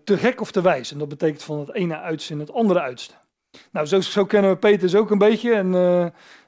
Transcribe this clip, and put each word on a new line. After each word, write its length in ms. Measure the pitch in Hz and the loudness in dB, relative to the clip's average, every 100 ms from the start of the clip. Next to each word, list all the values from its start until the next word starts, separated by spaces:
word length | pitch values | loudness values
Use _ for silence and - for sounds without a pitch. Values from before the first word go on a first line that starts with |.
te 140 | - 196 | -2 0
gek 240 | 214 247 | 0 -2
of 100 | 214 | -4
te 100 | 196 | 0
wijs. 300 | 180 143 120 | 0 0 -4
En 60 | 143 | -10
dat 120 | 147 | -10
betekent 340 | 143 160 147 | -4 -4 -4
van 160 | - 151 | -8 -10
het 140 | 139 | -8
ene 260 | - 175 156 | -6 -6 -6
uiterste 340 | 180 160 - | -8 -10 -8
in 60 | 151 | -10
het 120 | 151 | -6
andere 280 | 240 220 180 | -2 2 0
uiterste. 320 | 139 127 - _ _ _ _ - _ | -2 -10 -18 _ _ _ _ -20 _
Nou, 140 | - 151 | -6 0
zo, 160 | 190 | 0
zo 240 | - 208 196 | 2 0 2
kennen 260 | 208 196 | 4 4
we 60 | 185 | 4
Petrus 380 | 208 208 180 196 | 2 4 4 2
ook 160 | 220 | 2
een 60 | 208 | 4
beetje. 360 | 208 226 240 | 4 4 2
En, 220 | 220 185 180 | 0 2 2
eh, 300 | 180 175 170 | 2 2 0
eh, 60 | - - - | -6 -20 -20